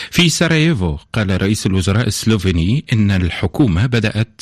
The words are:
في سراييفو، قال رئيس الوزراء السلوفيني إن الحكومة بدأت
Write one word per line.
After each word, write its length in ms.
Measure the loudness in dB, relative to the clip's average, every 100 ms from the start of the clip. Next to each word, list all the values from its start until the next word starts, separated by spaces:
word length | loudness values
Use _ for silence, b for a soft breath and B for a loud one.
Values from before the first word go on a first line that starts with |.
| B
في 180 | 0 0
سراييفو، 680 | 2 0 2 0 0 -2 -4 -6
قال 280 | -4 0 0
رئيس 240 | 0 0 0
الوزراء 420 | 0 0 0 0
السلوفيني 800 | -2 0 0 0 0 0 -2 0
إن 180 | 0 2
الحكومة 720 | 2 0 -2 -4 0 2 2 0
بدأت 560 | 0 -2 -2 -4 -4